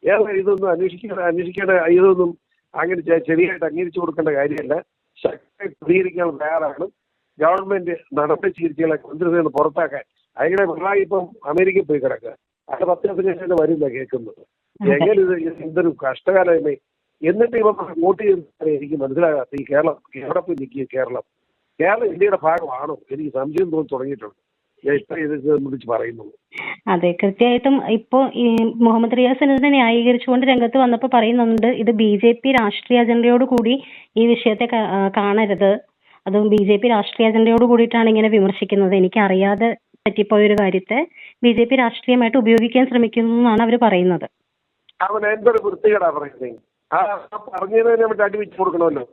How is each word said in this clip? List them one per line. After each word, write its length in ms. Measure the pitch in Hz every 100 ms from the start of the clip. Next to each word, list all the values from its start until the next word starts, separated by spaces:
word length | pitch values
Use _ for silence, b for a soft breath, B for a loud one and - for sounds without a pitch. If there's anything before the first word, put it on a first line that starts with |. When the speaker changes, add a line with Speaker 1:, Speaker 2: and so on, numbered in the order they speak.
| -
Speaker 1:
ഏതാ 260 | 208 214
ഇതൊന്നും 380 | 196 190 196 190
അന്വേഷിക്കേണ്ട, 480 | 170 185 180 220 185
അന്വേഷിക്കേണ്ട, 520 | 175 170 175 180 196
ഇതൊന്നും 640 | 185 165 175 190 185 175 170 _ _ _ 165
അങ്ങനെ 260 | 165 185
ചെ-, 220 | 160 165 160
ശരിയായിട്ട് 380 | 160 180 185 160
അംഗീകരിച്ചു 340 | 151 180 165
കൊടുക്കേണ്ട 300 | 170 156 160
കാര്യമല്ല. 540 | 143 143 151 139 151 - _ _ _
ശക്തമായി 440 | - - _ _ 196
പ്രതികരിക്കാൻ 640 | 147 - 185 185 170 175
തയ്യാറാണ്. 580 | 139 151 165 151 139 185 _ _ _ _ _
ഗവൺമെന്റ് 580 | 156 185 190 196 175 170 _
നടപടി 360 | - 147 156 196
സ്വീകരിച്ചുള്ള 440 | 175 165 143 165
മന്ത്രിസഭയിൽ 440 | 156 - 156 175 170
നിന്ന് 120 | 156
പുറത്താക്കാൻ. 540 | 135 151 151 160 139 117 _ _ -
അങ്ങനെ 360 | 143 190 190
പിണറായി 280 | 156 185 202
ഇപ്പം 260 | 190 196 - - 139
അമേരിക്കയിൽ 380 | 160 185 190
പോയി 160 | 156 151
കിടക്കുക. 300 | 131 120 117
അയാൾ 560 | 127 _ _ _ 135 180
പത്ത് 220 | 170 202
ദിവസം 180 | 190 190
കഴിഞ്ഞ് 180 | 170
തന്നെ 120 | 180 175
വരും 120 | 156
എന്നാ 140 | 160 147
കേൾക്കുന്നത്. 540 | 127 131 131 110 - - _ _ _
Speaker 2:
അതെ. 100 | 208
Speaker 1:
എങ്ങനെ 300 | 139 170 208
ഇത്, 140 | 185 180
ഇത് 260 | 165 160
എന്തൊരു 320 | 160 160 170 - 135
കഷ്ടകാലമേ. 680 | 131 - 190 180 165 147 139 _ _ _ _
എന്നിട്ട് 340 | 156 190 233 233
ഇവ 120 | 214
വോട്ട് 520 | 202 165 165 175 190
ചെയ്യുന്നവരെ 480 | 214 190 151 _ 160 151
എനിക്ക് 200 | 143 151
മനസ്സിലാകാത്ത 680 | 135 135 170 147 127 143
ഈ 40 | 135
കേരളം 240 | 143 160 147 _ 135
എവിടെ 240 | 135 170
പോയി 180 | 180 165
നിൽക്കുക 380 | 131 123 127 131
കേരളം? 260 | 123 120 - _ _ _ _ _
കേരളം 240 | 165 220 233
ഇന്ത്യയുടെ 320 | 165 202 190
ഭാഗമാണോ? 560 | 156 170 165 127 147 147 _
എനിക്ക് 220 | 139 151
സംശയം 360 | 131 135 151 185
തോന്നി 180 | 156 143
തുടങ്ങിയിട്ടുണ്ട്. 580 | 135 131 139 107 _ _ _ _ _ 135
ഞാൻ 80 | 143
ഇത്ര 240 | - 160
ഇത് 380 | 151 147 135 147
സംബന്ധിച്ച് 300 | 135 135 113
പറയുന്നു. 360 | 113 117 117 107 _ _ B B B -
Speaker 3:
അതെ, 280 | 185 175 175
കൃത്യമായിട്ടും 680 | 202 196 240 247 262 269 -
ഇപ്പോ 380 | 220 226 254 269 -
ഈ 220 | 240 226
മുഹമ്മദ് 540 | 226 226 233 226 233 247
റിയാസിനെതിരെ 520 | 247 262 285 269 285
ന്യായീകരിച്ചുകൊണ്ട് 760 | 277 233 233 233 240 240 254 262
രംഗത്ത് 320 | 254 233 262
വന്നപ്പോ 320 | 254 233 247
പറയുന്നുണ്ട്, 540 | 247 220 240 233 226 220
ഇത് 240 | 247 214
ബി 280 | 220 220 208
ജെ 80 | 233 233
പി 80 | 269
രാഷ്ട്രീയ 480 | 262 214 - - 247
അജണ്ടയോട് 460 | 233 233 240 240 254
കൂടി 380 | 247 220 262 B B B -
ഈ 100 | 233
വിഷയത്തെ 380 | 233 233 214 240
ക-, 100 | 233
ആ, 340 | 208 190 196 196
കാണരുത്, 600 | 202 202 214 190 196 208 - _ b b -
അതും 220 | 196 214
ബി 140 | 208
ജെ 120 | 196 202
പി 120 | 240
രാഷ്ട്രീയ 420 | 226 202 - 220
അജണ്ടയോട് 360 | 220 226 233 240
കൂടിയിട്ടാണ് 440 | 240 233 233 226
ഇങ്ങനെ 200 | 220 220
വിമർശിക്കുന്നത്. 680 | 214 196 196 190 196 196 196
എനിക്കറിയാതെ 800 | 180 220 202 185 196 202 226 214 _ _ -
പറ്റിപ്പോയൊരു 480 | 202 214 214 208 208
കാര്യത്തെ 480 | 196 185 185 226 339 B B B
ബി 100 | 240
ജെ 100 | 233
പി 120 | 233 262
രാഷ്ട്രീയമായിട്ട് 640 | 240 226 - 247 233 247
ഉപയോഗിക്കാൻ 480 | 220 226 226 247 254
ശ്രമിക്കുന്നു 500 | 247 233 233 226 233
എന്നാണ് 260 | 240 214
അവര് 180 | 233 233
പറയുന്നത്. 480 | 233 190 180 170 - _ _ _ _ _ _ _
Speaker 1:
അവൻ 320 | 190 208 208
എന്തൊരു 240 | 214 214 220
വൃത്തികേടാ 460 | 202 180 214 208 175
പറയുന്നത്. 500 | 147 143 139 123 113 _ _ _
ആ, 40 | 165
ആ 400 | 190 202 - 214
പറഞ്ഞതിന് 560 | - 180 196 220 226
തന്നെ 120 | 226 226
അവൻ 160 | 214
അടി 160 | 202 208
വെച്ച് 200 | 202 -
കൊടുക്കണമല്ലോ. 520 | 190 170 165 147 -